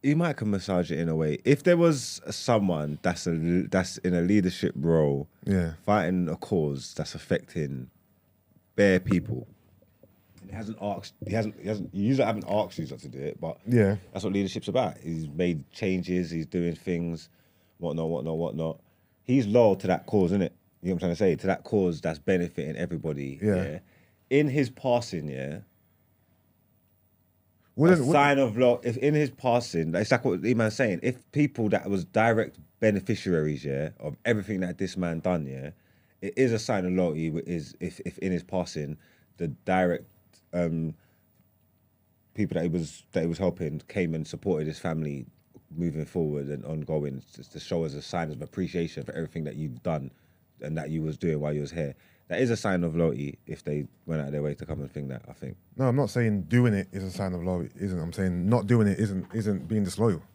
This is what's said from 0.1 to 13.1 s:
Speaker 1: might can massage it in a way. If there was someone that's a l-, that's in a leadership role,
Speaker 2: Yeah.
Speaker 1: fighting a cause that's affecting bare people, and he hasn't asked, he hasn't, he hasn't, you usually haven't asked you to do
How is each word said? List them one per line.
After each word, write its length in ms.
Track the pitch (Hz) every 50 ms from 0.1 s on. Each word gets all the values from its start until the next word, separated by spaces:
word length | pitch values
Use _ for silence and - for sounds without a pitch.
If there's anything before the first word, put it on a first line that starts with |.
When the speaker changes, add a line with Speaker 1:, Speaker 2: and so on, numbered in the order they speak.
| 147
Speaker 1:
might 200 | 160 175 170 135
can 140 | - 113 107
massage 400 | 101 95 - - 95 90 90 78
it 80 | 80 71
in 80 | 85
a 80 | 82 80
way. 220 | 80 80 76 73 - _
If 180 | - 143 139 -
there 140 | 185 175
was 440 | 170 170 170 156 135 117 - - - - -
someone 720 | 107 - - - 120 110 101 95 85 76 76 73 73 -
that's 240 | - 92 87 - -
a 40 | 90
l-, 360 | 82 80 80 85 87 90 87 -
that's 260 | - 95 87 - - -
in 140 | - 92 90
a 80 | 87
leadership 520 | 85 90 104 107 90 90 - - - - -
role, 520 | - 71 82 82 80 76 71 71 69 73 - _ _ -
Speaker 2:
Yeah. 280 | - 98 92 87 82 80 - -
Speaker 1:
fighting 420 | - 104 107 90 85 92 90 87 80
a 60 | 78
cause 580 | - - - 107 87 78 73 71 67 65 - -
that's 220 | - 76 - -
affecting 760 | - - - 92 82 - - - 87 76 69 69 65 64 64 _ _ _ _ _ _ _ _ _ _ _ _ _ _ _ _ _
bare 240 | - 101 101 92 92
people, 480 | - - 95 87 - - 117 123 120 - - _ _ _ _ _ _ _ _ _ - _ _ _ _ _ _ -
and 80 | 92 92
he 60 | 98
hasn't 220 | 110 110 101 113 -
asked, 320 | 98 104 98 90 98 - _ _ -
he 80 | - -
hasn't, 220 | 113 110 107 104 -
he 60 | - 92
hasn't, 240 | 110 104 92 - -
you 80 | 95 101
usually 180 | 110 135 131 123
haven't 200 | 104 117 104 - -
asked 280 | 98 107 98 90 -
you 80 | - 80
to 220 | 67 - - -
do 120 | -